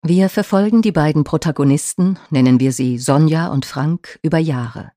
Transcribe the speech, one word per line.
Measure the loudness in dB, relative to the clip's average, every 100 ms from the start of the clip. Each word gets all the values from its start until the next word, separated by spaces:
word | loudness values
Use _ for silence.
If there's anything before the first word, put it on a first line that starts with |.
Wir | 0 2 2
verfolgen | 0 -2 0 2 2
die | 2
beiden | 0 0 0
Protagonisten, | 0 -2 -2 0 2 2 -2 -2 -2 -2 -4
nennen | 0 4 4
wir | 2
sie | -2 -4 -4
Sonja | 0 2 2 0 -2
und | -4 -6
Frank, | -6 -4 -4 -8 -8
über | -2 0
Jahre | -2 -4 -6 -12 -18